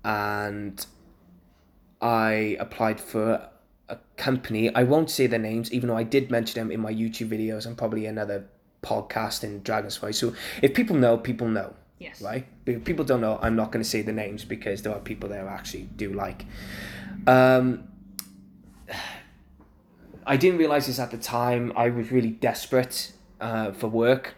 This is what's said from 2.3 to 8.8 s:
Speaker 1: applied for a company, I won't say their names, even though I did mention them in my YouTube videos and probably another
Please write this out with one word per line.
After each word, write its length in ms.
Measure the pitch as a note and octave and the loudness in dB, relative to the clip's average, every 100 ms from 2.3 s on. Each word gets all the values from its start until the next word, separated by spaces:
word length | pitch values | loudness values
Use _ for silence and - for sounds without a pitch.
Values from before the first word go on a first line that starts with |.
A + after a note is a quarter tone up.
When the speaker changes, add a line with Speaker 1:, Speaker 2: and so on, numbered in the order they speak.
| A2 G#2+ G2+ | 2 0 -2
Speaker 1:
applied 420 | - - A2 G#2+ | -6 0 0 0
for 480 | - A2+ A2 D#2 - _ _ _ - | -4 -2 0 0 -4 _ _ _ -14
a 80 | - _ - | -14 _ -4
company, 580 | - B2+ - A2 A2+ | -2 -2 -2 0 2
I 100 | A#2+ | 4
won't 260 | B2+ D3+ D#3+ | 6 4 4
say 160 | - B2+ | 2 2
their 120 | A2+ | 2
names, 300 | A2 A2+ A#2 | -2 -4 -2
even 140 | B2 A#2+ | -2 0
though 60 | A2+ | 0
I 80 | |
did 260 | A#2 C#3 C3 | 2 2 2
mention 280 | A#2+ A2+ A#2 | -2 -2 -4
them 100 | A2 | -4
in 100 | G#2+ | -4
my 120 | G#2+ | -4
YouTube 340 | A2 A2+ A2 A2+ | -2 -2 -4 -6
videos 380 | A2 A2 G#2+ A#2 | -2 -2 -4 -8
and 100 | A#2 | -6
probably 300 | A2+ A2 G#2+ | -4 -2 -4
another 420 | G#2+ G#2 G2+ - _ _ _ | -4 -4 -6 -8 _ _ _